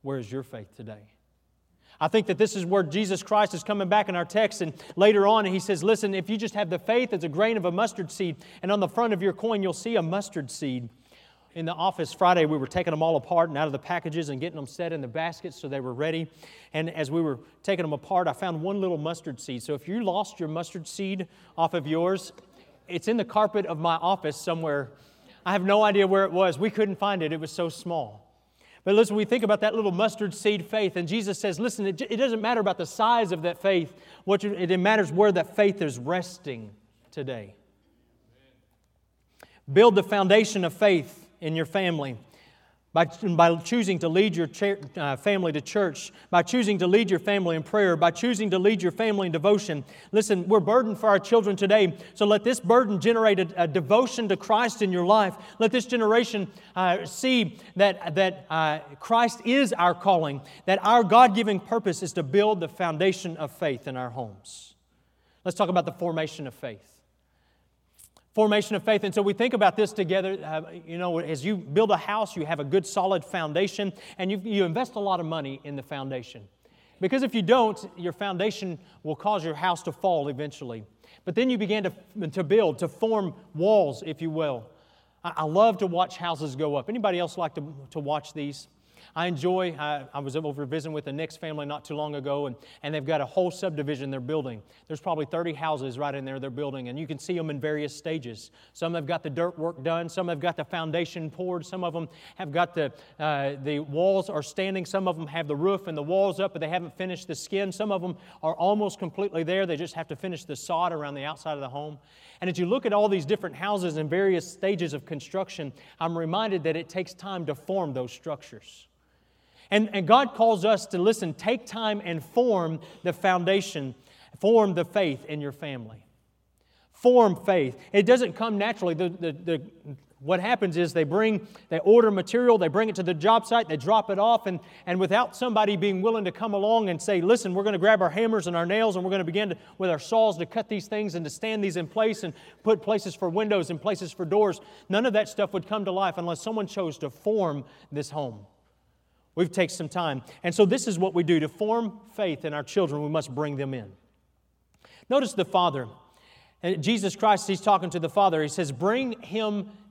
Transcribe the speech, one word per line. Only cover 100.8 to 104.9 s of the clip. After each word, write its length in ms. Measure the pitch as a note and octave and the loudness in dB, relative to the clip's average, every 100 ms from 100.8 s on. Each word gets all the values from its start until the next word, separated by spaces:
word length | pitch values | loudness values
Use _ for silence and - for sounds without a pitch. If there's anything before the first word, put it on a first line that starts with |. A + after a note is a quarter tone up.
| D#3+ E3 E3 F3 D#3+ | -4 -4 -4 -6 -10
poured, 340 | - F#3 F3+ D3+ | -8 -6 -6 -8
some 180 | F#3+ | -6
of 120 | F3 D#3+ | -6 -6
'em 140 | D#3+ - - - | -10 -14 -20 -14
have 160 | F#3 | -6
got 220 | D#3 F3 | -2 0
the, 180 | E3+ C#3+ - - _ | 0 -4 -6 -20 _
uh, 340 | D3+ C#3+ C#3 C#3+ | -2 -2 -2 -4
the 160 | C3+ D3 | -4 -4
walls 500 | D3+ C#3+ F#3 G3 F#3 | -4 0 2 2 0
are 120 | D#3 | -6
standing, 420 | C#3+ - F#3+ F#3+ | -6 -4 -4 -4
some 220 | F3 | -4